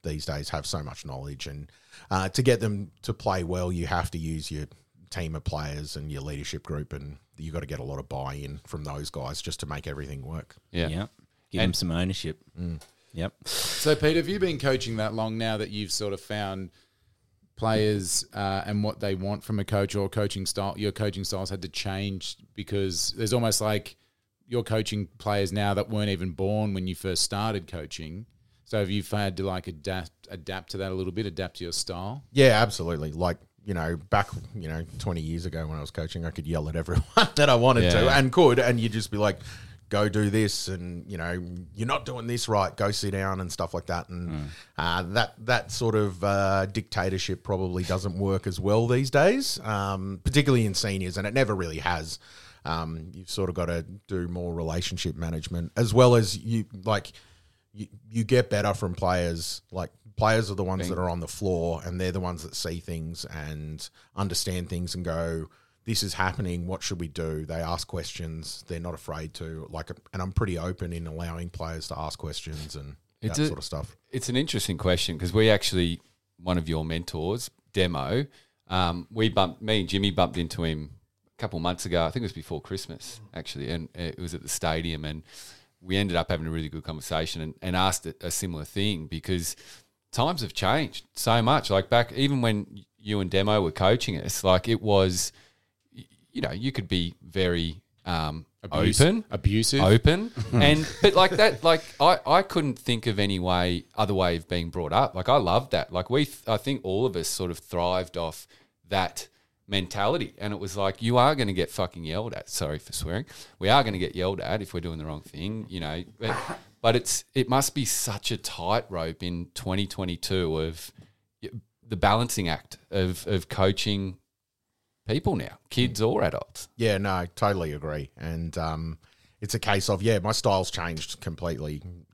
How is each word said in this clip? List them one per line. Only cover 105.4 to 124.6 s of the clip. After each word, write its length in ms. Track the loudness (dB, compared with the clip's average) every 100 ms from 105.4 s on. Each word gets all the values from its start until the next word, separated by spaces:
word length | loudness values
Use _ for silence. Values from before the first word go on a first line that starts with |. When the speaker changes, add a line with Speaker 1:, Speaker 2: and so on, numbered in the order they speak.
| 6 2 2
Speaker 2:
that. 200 | -2 0
Like, 180 | -2 0
we, 140 | 0
th-, 240 | 0 -4 -2
I 80 | -2
think 240 | 0 -4 -2
all 200 | 0 0
of 120 | 0
us 100 | -4
sort 240 | -4 -4
of 60 | -6
thrived 560 | -6 -2 0 0 -2 -4
off 320 | -6 -6 -16 _ _ _ -2
that 400 | 0 0 -4 -14 _ _ _ 2
mentality, 680 | 2 2 0 2 2 -2 -6
and 140 | -6
it 60 | -4
was 160 | -6 0
like, 260 | 0 2
"You 140 | 4 6
are 180 | 6 6
gonna 180 | 2
get 180 | 2 0
fucking 320 | 0 -4 -4
yelled 300 | -6 -4 -4
at." 160 | -8 -8
Sorry 280 | -4 -2 -4
for 120 | -6
swearing. 320 | -8 -4 -4 -6 -14 -20 -2
We 100 | 4
are 120 | 6
gonna 160 | 4 0
get 160 | -2
yelled 280 | -2 -2 -2
at 200 | -2 -4
if 120 | -4
we're 80 | -6
doing 160 | -6 -6
the 60 | -8
wrong 160 | -10
thing, 440 | -12 -8 -6 -6 -8
you 100 | -8
know. 240 | -6 -6 -8 -8
But, 160 | -4 -4 -6 -10 -14 _
but 140 | 4 4
it's, 260 | 2 -4 -2
it 140 | -2 2
must 260 | 2 2
be 120 | 0 -2
such 440 | -2 -2 -4 -4
a 60 | -4
tightrope 840 | -6 -6 0 0 0 -4 -4 -4
in 240 | -4 -4 -6 -8
twenty 320 | -2 0 -2
twenty-two 720 | -4 -6 -4 -2 0 0 0
of 320 | -2 -6 -14 -18 -20 _ _ _
y-, 80 | -14 -14 -18 _ -10
the 80 | 2
balancing 540 | 4 4 2 0 0
act 280 | -2 -6 -20 -6
of, 340 | 0 0 -2 -2
of 220 | -2 -2
coaching 680 | 2 2 4 0 -2 -4 -8 _ _ _ _